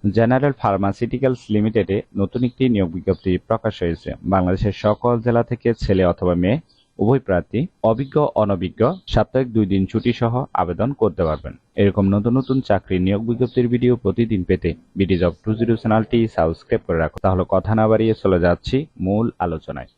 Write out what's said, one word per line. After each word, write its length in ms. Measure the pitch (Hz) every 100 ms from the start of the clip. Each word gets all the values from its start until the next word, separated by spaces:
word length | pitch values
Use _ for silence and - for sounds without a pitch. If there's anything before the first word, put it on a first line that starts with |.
| 104
জেনারেল 400 | 98 113 131 143
ফার্মাসিউটিক্যালস 880 | 135 113 98 98 98 120 123 131 123 -
লিমিটেডে 520 | 104 107 110 90 98 - -
নতুন 260 | 98 120
একটি 260 | 123 - 131
নিয়োগ 200 | 107 90
বিজ্ঞপ্তি 460 | 87 90 92 95 92
প্রকাশ 360 | _ 101 110 -
হয়েছে। 260 | 87 82 - -
বাংলাদেশের 480 | - 95 90 92 110
সকল 500 | - 107 107 123 120
জেলা 220 | 117 117
থেকে 300 | 117 120 117
ছেলে 320 | 113 - 95 90
অথবা 280 | 87 90 87
মেয়ে 240 | 90 139 - _ _ -
উভয় 200 | 101 135
প্রার্থী, 480 | - 90 - 107 170 _
অভিজ্ঞ 340 | 110 113 139 151 147 -
অনভিজ্ঞ, 460 | 104 95 90 - 120 185 -
সাপ্তাহিক 460 | 120 107 131 131
দুই 120 | 110 98
দিন 200 | 98 95
ছুটি 280 | 113 123
সহ 320 | 117 117 123 139
আবেদন 400 | - 87 85 127
করতে 300 | 143 107 82
পারবেন। 300 | 82 76 69 - _ -
এরকম 300 | 101 95 98
নতুন 260 | 101 110 127
নতুন 240 | 127 131
চাকরি 380 | - 101 - 92
নিয়োগ 220 | 92 101 113
বিজ্ঞপ্তির 380 | 120 127 - 120
ভিডিও 260 | 120 123 120
প্রতিদিন 480 | - 95 117 107
পেতে 260 | 87 92 87 80 _ -
বিডি 220 | 95 92
জব 160 | 87 85
টু 100 | -
জিরো 220 | 110 117 113
চ্যানেলটি 520 | 113 110 107 117 110
সাবস্ক্রাইব 540 | - 82 82 - 113 -
করে 100 | 82
রাখুন। 220 | 80 -
তাহলে 220 | 98 90 87
কথা 260 | 95 95 110
না 120 | 110
বাড়িয়ে 260 | 110 113
চলে 260 | 110 98 90
যাচ্ছি 460 | 87 87 - 131 156 -
মূল 320 | 92 101 117 -
আলোচনায়। 500 | 90 80 - 69 64